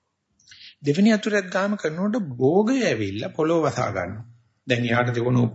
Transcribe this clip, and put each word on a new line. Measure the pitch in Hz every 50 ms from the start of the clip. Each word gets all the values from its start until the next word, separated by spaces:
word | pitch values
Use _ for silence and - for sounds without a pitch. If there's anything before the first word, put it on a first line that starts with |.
| _ _ _ _ _ _ _ _ _ - - - - - -
දෙවෙනි | _ 143 143 143 185 202 226
අතුරු | 214 202 - 220 208
යත් | 202 190 180
ගාම | 185 185 196 202 208
කරනකොට | - - 156 156 175 196 208 220 254 185 143 123
භෝගය | 120 127 139 170 196 220 233 269 262
ඇවිල්ලා | 220 170 123 107 104 98 98 110 - -
පොළොව | - - 156 160 170 165 151
වසා | 135 - 127 117 107
ගන්නවා. | 98 95 87 90 104 110 - - - _ _ _ _ _ -
දැන් | 131 123 117 123
එයාට | 117 117 120 123 123
තිබුණු | 120 117 120 123 127 120 117 110